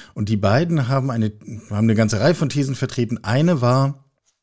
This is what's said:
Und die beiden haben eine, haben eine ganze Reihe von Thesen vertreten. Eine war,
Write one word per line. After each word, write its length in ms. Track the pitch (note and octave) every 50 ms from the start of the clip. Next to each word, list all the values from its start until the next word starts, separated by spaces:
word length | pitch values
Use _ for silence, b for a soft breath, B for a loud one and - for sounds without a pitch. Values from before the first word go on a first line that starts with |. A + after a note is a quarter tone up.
| B B B
Und 140 | A2+ G#2+
die 80 | G2+ A2
beiden 540 | G2 G#2 G2 A2 C#3 F3 E3+ E3 D3+ B2+ A#2+
haben 200 | C3+ C3+ C3 C3+
eine, 220 | A#2 A2+ A2 G#2+ G#2+ - - - A2+ G#2 - -
haben 160 | G#2 G#2 A2+
eine 100 | A2+ G#2+
ganze 240 | G#2+ A2+ G#2 - F#2+
Reihe 160 | A#2 D#3+ F3
von 140 | - D#3 B2+
Thesen 260 | - C#3+ C3+ C3+ C3
vertreten. 440 | - B2+ G#2+ - B2+ A#2+ G#2+ A#2+ - -
Eine 380 | G2+ A#2 C3+ D#3+ F3 F3 C3
war, 420 | B2 A#2+ B2+ C3+ C3+ C#3 C#3 - _ _ _ _ _ _ _ _